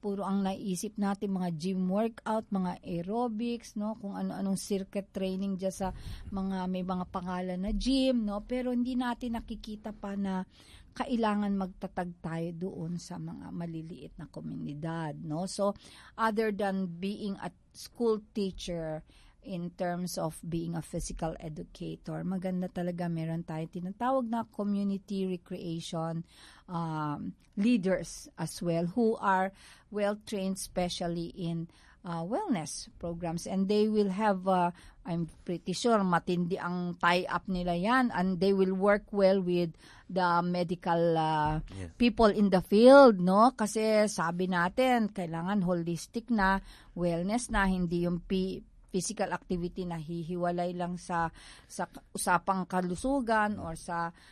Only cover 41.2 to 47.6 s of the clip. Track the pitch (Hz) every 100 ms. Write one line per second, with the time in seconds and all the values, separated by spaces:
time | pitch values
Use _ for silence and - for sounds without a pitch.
41.2 | 156 156 151 156 - 95 87 - 240 220
42.2 | 220 196 202 185 - 208 240 277 254 190
43.2 | 180 196 240 - 214 226 220 214 208 208
44.2 | 165 175 185 180 180 214 254 240 208 -
45.2 | 170 165 175 208 180 175 170 165 - 233
46.2 | 226 226 190 196 - - - 175 175 170
47.2 | 185 233 233 220